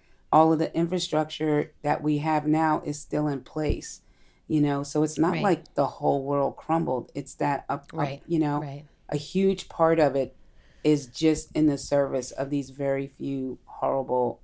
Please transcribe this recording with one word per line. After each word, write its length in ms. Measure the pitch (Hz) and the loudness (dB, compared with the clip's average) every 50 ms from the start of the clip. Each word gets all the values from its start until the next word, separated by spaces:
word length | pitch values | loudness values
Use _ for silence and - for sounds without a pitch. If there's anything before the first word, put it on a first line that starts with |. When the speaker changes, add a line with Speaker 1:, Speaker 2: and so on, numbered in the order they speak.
| _ _ - _ _ - | _ _ -20 _ _ 2
Speaker 1:
all 220 | - 156 160 160 160 | 4 6 6 6 4
of 60 | 151 | 2
the 140 | 160 - - | 0 -2 0
infrastructure 1000 | 160 170 170 180 180 170 - - 151 156 151 - - 156 156 151 147 147 - _ - | -2 0 0 0 -4 -2 0 0 0 0 -2 -4 -4 -2 0 2 0 0 -2 _ -6
that 200 | - 147 147 147 147 | -2 -2 -2 0 0
we 160 | 151 151 147 | 0 0 0
have 260 | 147 160 156 151 147 | 0 0 0 0 2
now 340 | 151 151 156 160 156 156 151 - | 2 2 2 4 2 0 0 -2
is 140 | 147 147 151 | -6 -8 -8
still 280 | - - - 151 151 | -8 -4 -2 -2 0
in 140 | 151 143 131 | 0 -2 -4
place, 600 | 131 - - 160 156 143 - - - - - - _ _ _ _ - - _ _ _ | -8 -8 -6 -4 -2 -2 -2 -2 -4 -12 -14 -16 _ _ _ _ -20 -20 _ _ _
you 140 | - 156 151 | -2 2 2
know? 200 | 147 143 143 139 143 | 2 2 0 -2 -4
So 200 | - - 151 156 | -2 0 0 0
it's 140 | 151 151 | 0 2
not 160 | 151 156 165 170 | 0 0 2 2
Speaker 2:
Right. 100 | 160 151 | 2 2
Speaker 1:
like 300 | 196 170 160 - - - | 2 2 0 -2 -6 -2
the 100 | - 143 | 0 0
whole 360 | 131 - - 147 143 143 139 135 | 0 0 -2 0 0 0 0 0
world 320 | 139 143 143 139 131 - | 0 0 0 0 0 -2
crumbled. 560 | - - - 160 165 165 147 131 123 - - - | -6 -4 -2 0 0 0 -2 -4 -6 -6 -8 -10
It's 220 | 143 147 - - | -10 -10 -10 -6
that, 300 | - 147 147 143 135 - | -4 -2 -2 -2 -4 -4
a, 80 | - 139 | -6 -8
a, 220 | 147 - - - | -8 -8 -10 -6
Speaker 2:
Right. 240 | 160 147 135 139 139 - | -4 -4 -4 -6 -10 -6
Speaker 1:
you 120 | - 175 156 | -2 0 0
know, 220 | 156 147 147 147 | 0 0 0 -4
Speaker 2:
Right. 240 | 147 143 139 143 147 - _ _ _ - | -4 -8 -12 -14 -16 -20 _ _ _ -6
Speaker 1:
a 80 | - | -6
huge 500 | 147 147 - - 185 196 190 196 185 - - | -6 -6 -4 -2 2 2 2 0 0 -6 -8
part 300 | - - 165 165 165 160 | 0 2 4 4 6 4
of 160 | 151 139 127 | 4 2 2
it 200 | 139 131 - - - - - - - - - _ - - | 0 -2 -4 -6 -18 -20 -20 -20 -20 -20 -20 _ -2 2
is 240 | 147 151 143 131 | 2 2 2 0
just 420 | 120 - - 160 160 156 151 - - - | -6 -6 0 2 2 2 2 -2 -6 -2
in 100 | 151 151 | 2 2
the 100 | 151 143 | 2 2
service 540 | 135 - - 143 143 139 135 135 131 123 - | 0 -2 0 2 2 2 2 0 -4 -4 -6
of 180 | - - 135 135 | -6 -6 -6 -4
these 200 | 147 143 131 131 | -2 -4 -4 -6
very 360 | 131 139 139 139 135 135 139 | -8 -4 -2 -2 -2 -2 -4
few 500 | 135 - - 135 139 139 135 131 131 123 - _ | -8 -10 -10 -6 -6 -4 -4 -4 -6 -8 -10 _
horrible, 760 | - - - 139 135 131 135 131 127 127 127 123 120 - - | -18 -10 -4 -2 -2 -2 -2 -2 0 0 0 0 0 -2 -6